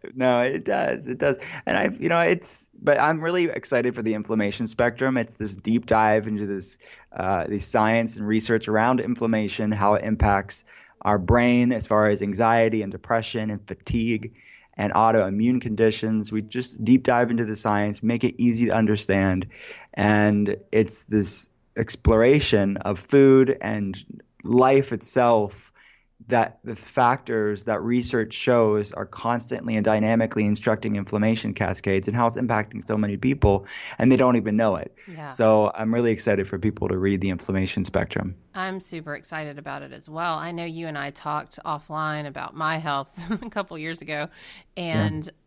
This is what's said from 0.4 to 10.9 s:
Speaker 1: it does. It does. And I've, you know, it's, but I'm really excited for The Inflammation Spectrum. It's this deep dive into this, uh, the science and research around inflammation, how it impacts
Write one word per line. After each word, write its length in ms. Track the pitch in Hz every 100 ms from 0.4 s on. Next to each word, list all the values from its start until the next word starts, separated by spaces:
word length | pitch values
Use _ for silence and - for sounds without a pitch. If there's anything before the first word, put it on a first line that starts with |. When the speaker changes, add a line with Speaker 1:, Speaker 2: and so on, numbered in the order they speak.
Speaker 1:
it 240 | 127 139
does. 420 | - 98 - 123 -
It 120 | 127
does. 200 | 147 135 - - -
And 100 | 95
I've, 240 | - -
you 80 | 165
know, 100 | 170
it's, 480 | 170 175 - - - -
but 180 | - 143
I'm 240 | 147 160
really 220 | 165 180
excited 500 | 170 - - 127 123
for 80 | 123
The 120 | 110
Inflammation 520 | 107 107 110 104 98 113
Spectrum. 500 | - 120 120 131 131
It's 180 | 113 -
this 180 | 107
deep 320 | 95 107 117 117
dive 400 | 110 110 107 110
into 200 | 107 101
this, 320 | 98 90 - - - _
uh, 320 | - 92 95 80
the 120 | 101
science 560 | - 117 107 117 113 104
and 100 | 104
research 400 | 110 110 113 110
around 320 | 107 113 127
inflammation, 680 | 117 120 117 110 104 - 107
how 240 | 107 101
it 100 | 104
impacts 600 | - 107 107 98 101 - - - -